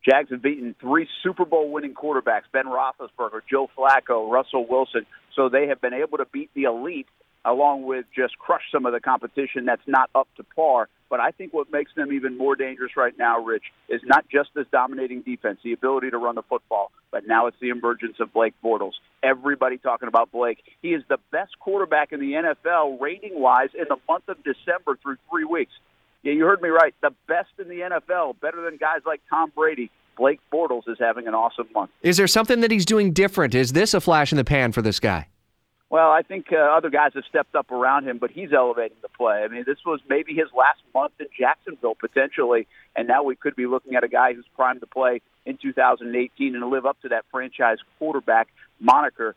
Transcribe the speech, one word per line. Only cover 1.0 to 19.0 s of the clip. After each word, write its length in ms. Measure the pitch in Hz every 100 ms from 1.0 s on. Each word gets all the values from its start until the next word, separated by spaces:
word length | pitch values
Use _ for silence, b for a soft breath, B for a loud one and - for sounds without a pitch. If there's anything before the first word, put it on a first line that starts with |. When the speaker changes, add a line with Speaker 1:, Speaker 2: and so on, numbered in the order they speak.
| 165 -
Speaker 1:
Super 220 | 185 185 180
Bowl 260 | 165 151
winning 240 | 151 147 131
quarterbacks, 480 | 147 139 123 107 -
Ben 120 | 135 131
Roethlisberger, 760 | 127 131 - 120 _ 117 110 -
Joe 200 | 135 131 -
Flacco, 560 | 135 135 - 117 110
Russell 340 | 123 131 135 117
Wilson. 400 | 127 131 120 107 B B -
So 140 | 131
they 180 | 127 143
have 140 | 135
been 140 | 127 123
able 240 | 151 151
to 60 | 131
beat 200 | 139 151
the 120 | - 135
elite, 420 | 117 139 165 135 _ _ _
along 400 | 117 123 147 139
with 220 | 131 131 123 -
just 220 | 127 -
crush 260 | - - -
some 140 | 151 127
of 80 |
the 60 | 120
competition 680 | 135 131 123 - 135 139 123
that's 160 | 120 -
not 220 | 135 127
up 140 | 131 135 _
to 60 | 107 -
par. 320 | 160 127 110 _ _
But 100 | 127
I 120 | 123
think 240 | - 180 160
what 160 | 143
makes 180 | 147 147 -
them 180 | 139
even 240 | 139 131 127
more 180 | 135 135
dangerous 360 | 135 127 127 -
right 220 | 123 120
now, 220 | 120 117
Rich, 240 | 113 110 - _ _
is 120 | 117
not 260 | 120 139 -
just 220 | 143 143
this 140 | - 135
dominating 520 | 131 127 131 127 123
defense, 340 | 123 123 110 98
the 100 | 120
ability 380 | 117 131 135 127
to 80 | 120
run 160 | 120 117
the 80 |
football, 480 | - 123 _ 107 98 _ _
but 160 | 113 104
now 220 | 113 120
it's 100 | -
the 100 | 127
emergence 480 | 120 117 117 117 -
of 120 | 110
Blake 220 | 113 113 -
Bortles. 280 | 113 110 98 -